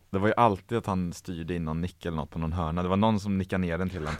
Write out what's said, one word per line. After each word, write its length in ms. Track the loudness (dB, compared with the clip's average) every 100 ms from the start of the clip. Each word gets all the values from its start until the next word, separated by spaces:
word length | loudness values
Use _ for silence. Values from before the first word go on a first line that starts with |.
| -4
Det 80 | 2
var 100 | 4
ju 60 | 6
alltid 420 | 6 4 -2 -2
att 80 | 0
han 260 | 0 -2
styrde 420 | -6 -8 -8 -4
in 100 | -4
någon 160 | -2 -2
nick 260 | -4 -6 -6
eller 100 | -4
något 140 | -6
på 80 | -4
någon 140 | -2
hörna. 300 | -2 -2 0
Det 60 | 0
var 80 | 2
någon 240 | 4 2
som 180 | 0 -2
nickade 200 | 0 -2 0
ner 120 | 0
den 120 | -2
till 80 | -4
honom, 160 | -4